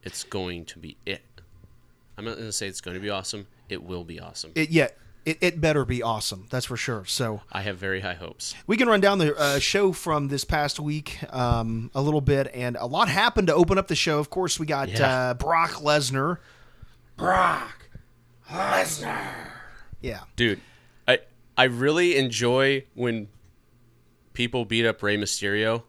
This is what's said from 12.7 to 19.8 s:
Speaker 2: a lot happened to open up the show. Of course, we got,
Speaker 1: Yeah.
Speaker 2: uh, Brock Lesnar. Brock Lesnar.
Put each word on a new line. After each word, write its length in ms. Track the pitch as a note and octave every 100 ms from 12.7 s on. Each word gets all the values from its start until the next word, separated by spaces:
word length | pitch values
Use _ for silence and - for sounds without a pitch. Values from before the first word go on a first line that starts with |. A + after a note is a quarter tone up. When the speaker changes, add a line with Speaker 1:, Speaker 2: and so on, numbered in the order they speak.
| A#2+
Speaker 2:
a 100 | A#2+
lot 220 | D3+ G#3+
happened 400 | D#3 A#3 A3 F3+
to 60 |
open 220 | D3+ E3+ F#3+
up 120 | F#3
the 60 |
show. 240 | D#3 - D3+
Of 120 | D3+
course, 280 | - F#3 -
we 60 |
got, 240 | D#3 C#3+ C3+
Speaker 1:
Yeah. 180 | A2 C#3 C3 B2+
Speaker 2:
uh, 40 |
Brock 380 | B2 D3 E3 E3
Lesnar. 680 | - D3 D3+ B2+ C3+ C#3+ F3+ - - - - - - - -
Brock 720 | - F#3 F3+ D3+ - - - - - _ _ _ -
Lesnar. 800 | E3 G3 C#4+ C#4 D#3 - - - - - - - -